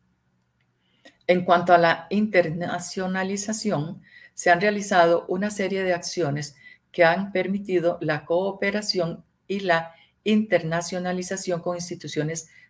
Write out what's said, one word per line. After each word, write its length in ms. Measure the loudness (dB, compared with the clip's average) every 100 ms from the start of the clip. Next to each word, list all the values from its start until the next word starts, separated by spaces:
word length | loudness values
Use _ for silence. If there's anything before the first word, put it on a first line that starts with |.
| _ _ _ _ _ _ _ _ _ _ -20 _ 0
En 160 | 0
cuanto 300 | 4 2 6
a 40 | 6
la 300 | 6 2 -2
internacionalización, 1900 | -2 2 2 2 -2 -6 -6 -6 -6 -4 -4 -4 -4 -4 -4 -2 -2 -4 -10 -18 -20 -20
se 160 | -2 4
han 120 | 4
realizado 640 | 4 0 2 4 6 4 0
una 240 | -2 -2
serie 320 | -2 -2 -2
de 100 | 0
acciones 640 | -2 -2 -2 -2 -2 -6 -12 -20 -20 _
que 120 | 4
han 280 | 4 4 -2
permitido 640 | -2 -2 -4 -2 0 0 -2
la 220 | -2 -4 -2
cooperación 1000 | -2 -2 -2 -4 -2 -4 -2 -2 -6 -14 _ _
y 140 | -6
la 340 | 0 0 -2 -14 _ _
internacionalización 1400 | 0 2 2 0 0 -4 -4 -6 -4 -4 -6 -6 -4 -4
con 140 | -4 -6
instituciones 720 | -6 -8 -8 -4 -4 -6 -12 _ _